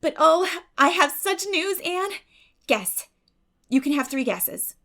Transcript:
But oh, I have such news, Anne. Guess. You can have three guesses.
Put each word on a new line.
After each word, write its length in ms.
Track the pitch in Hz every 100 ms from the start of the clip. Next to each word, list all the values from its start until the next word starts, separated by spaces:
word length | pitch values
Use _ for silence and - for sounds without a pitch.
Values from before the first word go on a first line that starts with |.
But 140 | 320 -
oh, 300 | 311 330 370 349 - -
I 100 | 294
have 240 | 349 294
such 340 | - 392 392 403
news, 340 | 381 381 392
Anne. 260 | 330 359 392 392 _ _ _ _ -
Guess. 420 | 214 185 - - _ _ _ _ _ _
You 120 | 262
can 120 | 269
have 160 | 285 247
three 160 | 269
guesses. 500 | 247 175 - 180 - -